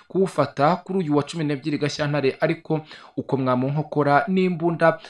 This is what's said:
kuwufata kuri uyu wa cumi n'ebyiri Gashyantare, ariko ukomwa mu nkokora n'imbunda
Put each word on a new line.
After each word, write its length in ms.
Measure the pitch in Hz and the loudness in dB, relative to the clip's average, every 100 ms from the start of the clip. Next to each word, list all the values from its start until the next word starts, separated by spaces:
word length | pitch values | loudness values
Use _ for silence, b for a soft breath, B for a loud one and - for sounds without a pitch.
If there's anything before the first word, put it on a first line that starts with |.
| - | -6
kuwufata 680 | 175 190 - 139 - 143 180 | 0 0 2 -2 2 2 2
kuri 240 | - 190 | -2 -4
uyu 160 | 156 147 | 0 0
wa 60 | |
cumi 200 | 139 170 | 0 -4
n'ebyiri 340 | 147 143 156 147 | -4 -4 -4 -2
Gashyantare, 600 | 143 - 147 147 135 - | -2 -2 -2 0 0 0
ariko 420 | 156 160 - 156 156 B B - | -2 -2 -2 -4 -4 B B -10
ukomwa 380 | - 131 131 123 | -4 -2 0 0
mu 120 | 131 | 0
nkokora 540 | 147 147 147 143 143 - | -2 -2 0 2 2 2
n'imbunda 720 | 185 185 170 170 170 165 160 | 0 0 0 -2 2 2 2